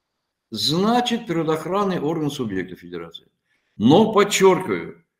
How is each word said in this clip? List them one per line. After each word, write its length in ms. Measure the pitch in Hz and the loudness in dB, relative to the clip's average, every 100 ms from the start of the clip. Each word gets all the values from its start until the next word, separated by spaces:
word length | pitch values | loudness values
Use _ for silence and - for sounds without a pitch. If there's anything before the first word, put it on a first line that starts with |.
| _ _ _ _ _ | _ _ _ _ _
значит 760 | 110 - 165 208 247 247 233 - | -6 -2 0 0 0 0 -4 -4
природоохранный 760 | 165 160 156 160 196 196 160 | -4 -2 -4 -2 -2 -2 -2
орган 300 | 143 165 147 | -4 -2 -4
субъекта 460 | 139 113 95 - 87 | -4 -6 -6 -8 -12
федерации. 520 | 87 87 82 - _ _ _ _ _ - | -14 -14 -14 -18 _ _ _ _ _ 0
Но, 360 | 110 170 214 | 6 6 6
подчеркиваю, 920 | 196 196 - 190 180 - 90 82 - _ | 2 0 4 4 4 0 -6 -6 -16 _